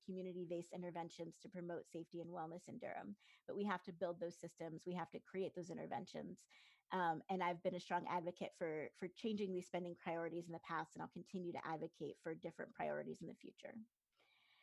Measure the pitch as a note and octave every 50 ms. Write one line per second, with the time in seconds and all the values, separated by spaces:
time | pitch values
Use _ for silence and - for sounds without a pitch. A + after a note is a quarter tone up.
0 | - - F#3 F#3 F3+ F#3 F3 F3+ F3+ E3 F3 E3+ F3 - - F#3 F3 F3 E3+ F3
1 | E3 E3 - - E3 E3 - - - - - F3+ F3 F3 F3 D3+ - - - E3
2 | E3 - - E3+ E3 E3+ F3 F3 D#3+ D#3+ - - - - - - - - - -
3 | - G3+ G#3 - - - - - _ - - G3 G3+ G#3 F#3+ F3+ - - E3+ E3
4 | F#3+ F3 F3 F3 E3+ E3+ - - - E3+ - - E3 E3 D#3+ D3+ - F3+ F3 F3+
5 | E3 - - - - - - F#3 F#3+ D#3+ - F3+ E3+ F3+ D#3+ D#3+ D#3 D3+ - B2+
6 | F#3 - - D#3 - F3 F3+ - - - - - - - - - _ - - F#3
7 | F3+ E3 D#3+ D#3 - - F#3+ F#3 F3+ F3 F3 E3+ - F#3 F3+ F3 - - F3 F3
8 | - - E3 F3+ E3 F3 F3 - E3 - - - F3+ D#3+ D#3 D#3 C#3 - - -
9 | G3 F3 - - - A3+ G#3+ G3+ G#3+ F#3+ F#3 F3+ F3+ - - F3 F3+ F3 E3+ -
10 | - F3 E3 E3+ E3+ E3 D3+ F3 E3+ F3 E3 E3 - - E3+ D#3 D#3+ - - E3
11 | E3 - - F3+ F3 - - F#3 F3+ F3 D#3+ - - D#3 D#3+ D3+ D#3+ D#3 - -
12 | D#3+ C#3+ - - - E3+ D#3+ E3 - E3+ - - - - - - E3 D#3 D3 D3+
13 | D3+ D#3+ D#3+ - E3 D3+ - - - - - - - - - A3+ A3 - _ _
14 | _ _ _ _ - _ _ _ _ - - -